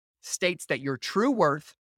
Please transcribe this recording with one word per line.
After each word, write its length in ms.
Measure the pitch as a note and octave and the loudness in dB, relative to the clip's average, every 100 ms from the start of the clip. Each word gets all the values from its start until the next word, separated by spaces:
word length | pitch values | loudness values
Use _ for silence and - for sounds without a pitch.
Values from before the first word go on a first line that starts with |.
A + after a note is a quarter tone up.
| _ _ | _ _
states 460 | - - F3+ F3+ - | -12 -4 -2 -4 -4
that 140 | C3 | -4
your 180 | C#3 C3 | -2 -4
true 320 | - F#3+ B3+ | -2 0 2
worth 440 | A3+ D3+ D3+ - _ _ | 4 4 2 -6 _ _